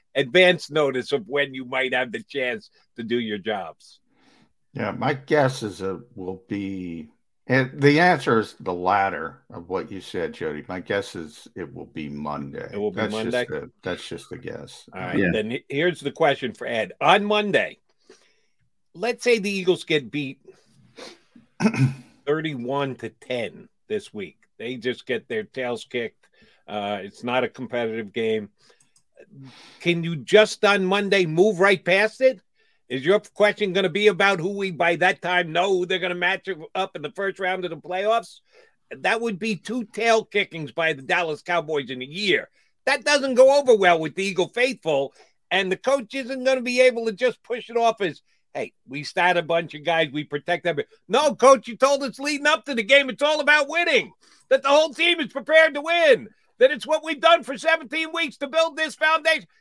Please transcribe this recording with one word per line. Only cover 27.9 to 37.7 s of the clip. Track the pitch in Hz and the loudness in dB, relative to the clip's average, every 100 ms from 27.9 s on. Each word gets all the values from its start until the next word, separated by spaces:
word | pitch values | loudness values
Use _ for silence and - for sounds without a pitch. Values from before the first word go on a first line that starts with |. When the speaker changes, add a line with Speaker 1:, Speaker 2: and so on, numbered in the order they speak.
| 113 101 | -6 -8
Speaker 1:
game. | 117 113 110 101 _ _ _ _ _ _ _ - 139 131 - - - | -4 -2 -2 -6 _ _ _ _ _ _ _ -20 -20 -20 -20 -20 -6
Can | 175 170 | -2 -2
you | 165 160 | -2 -6
just | 117 202 214 - | 4 6 6 2
on | 202 202 | 2 2
Monday | 185 202 202 196 | 2 0 2 2
move | 170 160 208 175 | 2 4 4 4
right | 196 202 | 4 4
past | - 190 214 - | 2 2 2 2
it? | 262 214 _ _ _ _ - | 2 2 _ _ _ _ -10
Is | 131 143 | -2 2
your | 202 | 2
question | - - 208 202 202 | 0 2 2 2 -2
gonna | 180 185 | 0 0
be | 196 208 | 4 4
about | 185 196 185 | 4 4 2
who | 180 202 | -2 -4
we, | 196 | -4
by | 170 170 165 | 0 0 2
that | 180 185 | 2 2
time, | 175 180 175 | 0 0 0
know | 165 196 | 0 2
who | 185 175 | 0 0
they're | 185 | -2
gonna | 180 | -2
match | 180 180 190 - 160 156 | -2 -2 -2 -6 -10 -8
up | 185 190 165 | -6 -6 -6
in | |
the | 147 | -10
first | - 196 185 | -6 -6 -4
round | 185 185 | -4 -4
of | 175 | -6